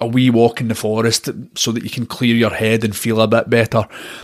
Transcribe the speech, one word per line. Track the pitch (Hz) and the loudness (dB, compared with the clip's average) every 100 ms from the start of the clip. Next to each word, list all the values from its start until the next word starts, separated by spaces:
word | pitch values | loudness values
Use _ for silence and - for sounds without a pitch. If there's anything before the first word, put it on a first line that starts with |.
a | 113 | -2
wee | 123 127 | 2 4
walk | 117 117 - | 6 4 2
in | 117 | -4
the | |
forest | 110 107 110 113 110 - - - | -4 -2 0 0 -2 -6 -10 -12
so | - - | -6 -4
that | 117 | -4
you | - | -6
can | - 117 | -8 -8
clear | - 123 | -2 0
your | 117 110 | 2 2
head | - 110 113 | 0 0 0
and | 110 101 | 0 -4
feel | 117 110 | -2 2
a | 110 | 4
bit | 117 - | 2 2
better. | 117 110 120 104 - - - | 2 2 0 -2 -8 -18 -18